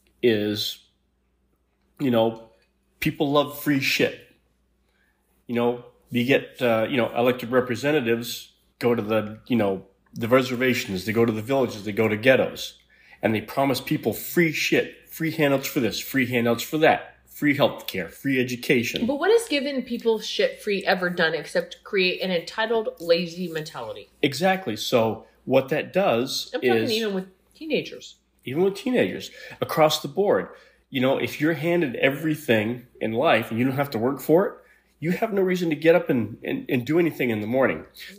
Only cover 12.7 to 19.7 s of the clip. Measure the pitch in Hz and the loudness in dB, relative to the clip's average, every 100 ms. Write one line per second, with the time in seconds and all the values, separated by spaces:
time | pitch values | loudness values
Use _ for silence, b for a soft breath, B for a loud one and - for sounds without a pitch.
12.7 | - b b b b - 107 - - 139 | -14 b b b b -2 -2 -2 -2 0
13.7 | 127 - 151 233 - - 175 165 147 - | 0 -2 -2 -2 -4 -2 0 2 0 0
14.7 | 143 - - - - 160 151 143 135 135 | 0 0 -8 -16 -6 -4 0 2 2 0
15.7 | 147 110 92 - 135 117 123 117 117 - | -2 -2 -2 -4 -2 0 2 2 0 -2
16.7 | 156 156 104 - - _ - 147 131 113 | 2 4 4 0 -20 _ -2 0 2 2
17.7 | - - 95 85 - 139 131 123 123 - | 0 -8 -8 -8 -6 -2 0 0 -2 0
18.7 | 131 113 - 226 285 359 466 - 294 277 | 0 2 -2 -2 0 2 2 2 -4 -2